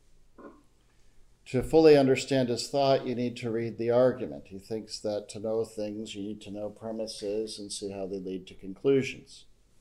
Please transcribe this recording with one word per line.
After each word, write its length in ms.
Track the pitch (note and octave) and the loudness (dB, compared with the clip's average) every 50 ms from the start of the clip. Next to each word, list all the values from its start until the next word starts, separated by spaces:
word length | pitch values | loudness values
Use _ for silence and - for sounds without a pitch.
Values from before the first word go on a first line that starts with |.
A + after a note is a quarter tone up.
| _ _ _ _ _ _ _ - - - - _ _ _ _ _ _ _ _ _ _ - _ - - _ _ _ _ | _ _ _ _ _ _ _ -20 -20 -20 -20 _ _ _ _ _ _ _ _ _ _ -20 _ -20 -20 _ _ _ _
To 160 | - - B2 | -4 -4 -4
fully 340 | A#2+ - D#3 D#3+ D#3+ D#3 D3 | 0 4 6 8 10 10 10
understand 540 | C#3 C#3 C3 C3+ - - - C#3 C3+ B2+ A#2 | 10 8 6 4 2 2 0 0 0 2 0
his 180 | A#2+ - - - | -2 -4 -4 -4
thought, 380 | - C#3 C3+ C3+ C3+ B2+ C3 | 0 2 4 4 4 2 2
you 80 | B2+ A#2+ | -2 -4
need 220 | A#2+ B2 B2 A#2+ - | -2 -4 -4 -4 -6
to 120 | B2 A#2 | -6 -4
read 280 | A2 A#2 A#2 A2+ G2 A2 | -4 -4 -4 -4 -4 -4
the 120 | A2+ A#2+ | 0 2
argument. 580 | A#2+ B2 B2+ B2+ A#2 A2+ G#2+ D2+ C#2 C#2+ - - | 4 6 6 4 2 0 -6 -10 -10 -12 -16 -16
He 100 | G2 F#2+ | -16 -16
thinks 400 | - - A2 A2 G2+ - - - | -10 -8 -8 -8 -8 -10 -12 -8
that 320 | - G#2+ G#2 G#2 G#2 - | -6 -4 -4 -4 -6 -8
to 100 | - G#2 | -12 -8
know 240 | G#2 A2 A2 A2+ A2 | -4 -2 -2 -2 -2
things, 500 | - - G#2+ G#2 G#2+ G#2 A2 A2+ G#2+ G#2+ | -4 -6 -8 -6 -6 -6 -8 -10 -10 -10
you 80 | G2+ | -10
need 200 | G2 G#2+ G#2 G#2 | -8 -10 -10 -12
to 80 | - G2 | -12 -12
know 180 | G2 G#2 G#2 G#2 | -10 -8 -8 -10
premises 880 | G#2 - A2 A2 A2+ A2+ A2 G#2+ - - G#2+ G2+ G#2 A2 A2 G#2+ - G#2+ | -10 -10 -10 -10 -8 -8 -8 -8 -10 -8 -6 -4 -4 -4 -4 -6 -8 -12
and 140 | G2+ G2+ | -12 -12
see 180 | - - G#2 G2 | -10 -10 -8 -8
how 160 | G2 G2 F#2+ | -8 -8 -8
they 120 | F#2 G2 G2 | -8 -8 -8
lead 280 | F2+ F#2 F#2+ F2+ - - | -8 -8 -8 -8 -10 -12
to 60 | - | -20
conclusions. 920 | - - G2 F#2+ - - C#3 C#3 C3 - - - - - - - - - - - _ _ _ _ _ | -16 -14 -14 -10 -2 2 2 4 4 2 0 -6 -12 -16 -20 -20 -20 -20 -20 -20 _ _ _ _ _